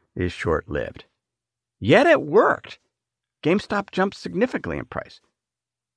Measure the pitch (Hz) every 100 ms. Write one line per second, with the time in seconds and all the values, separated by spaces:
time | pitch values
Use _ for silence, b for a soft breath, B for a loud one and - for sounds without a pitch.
0 | _ - 90 - 87 78 - 73 55 -
1 | - _ _ _ _ _ _ - 98 190
2 | 330 302 147 190 320 - - - _ _
3 | _ _ _ _ 151 202 - 208 196 -
4 | 202 - 175 170 254 - - 73 - -
5 | - - _ _ _ _ _ _ _